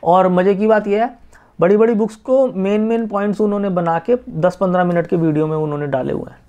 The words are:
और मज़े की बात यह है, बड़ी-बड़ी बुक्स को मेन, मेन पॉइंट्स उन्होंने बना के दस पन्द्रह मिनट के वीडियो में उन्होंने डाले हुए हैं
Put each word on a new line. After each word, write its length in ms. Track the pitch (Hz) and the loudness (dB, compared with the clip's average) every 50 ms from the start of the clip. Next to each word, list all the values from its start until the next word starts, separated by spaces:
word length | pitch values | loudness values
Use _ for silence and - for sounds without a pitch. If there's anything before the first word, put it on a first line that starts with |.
| - | 2
और 240 | 165 170 185 185 185 | 4 4 4 4 4
मज़े 280 | 180 180 185 196 202 | 2 2 2 2 2
की 120 | 185 208 214 | 2 2 2
बात 200 | 220 214 214 208 | 2 2 2 0
यह 160 | 202 208 226 | 0 0 -2
है, 160 | 254 - - - - _ - _ _ _ _ | -2 -4 -12 -20 -20 _ -20 _ _ _ _
बड़ी-बड़ी 340 | 160 180 202 214 226 226 240 | 2 2 4 4 4 2 2
बुक्स 220 | 202 220 214 214 | 0 -2 -2 -4
को 320 | - _ - 262 262 269 247 | -10 _ 0 2 2 2 0
मेन, 340 | 165 185 190 196 208 214 | 0 -4 -2 -2 0 0
मेन 260 | 214 220 233 233 226 214 | 0 0 -2 -2 -4 -4
पॉइंट्स 340 | 208 202 202 208 202 180 | -4 -4 -2 -2 -2 0
उन्होंने 280 | 214 208 202 208 202 202 | -2 -2 0 -2 -2 -2
बना 300 | 180 175 175 165 165 170 | -2 -2 0 0 -2 -2
के 180 | - - 240 247 254 - | 0 -2 -2 -2 -2 -8
दस 260 | 185 160 156 180 175 | -8 -2 -2 -2 0
पन्द्रह 280 | - 196 185 180 180 180 | 0 -2 0 2 2 0
मिनट 240 | 180 175 170 165 165 | 2 0 0 -2 -2
के 80 | - | -2
वीडियो 320 | 180 165 165 151 147 156 156 | 0 0 0 0 0 0 -2
में 100 | 156 156 | -2 -4
उन्होंने 300 | 156 151 147 147 147 147 | -4 -4 -4 -6 -4 -4
डाले 260 | 135 131 127 139 143 | -4 -4 -2 -4 -4
हुए 180 | - - - | -6 -8 -10
हैं 80 | - - _ | -16 -20 _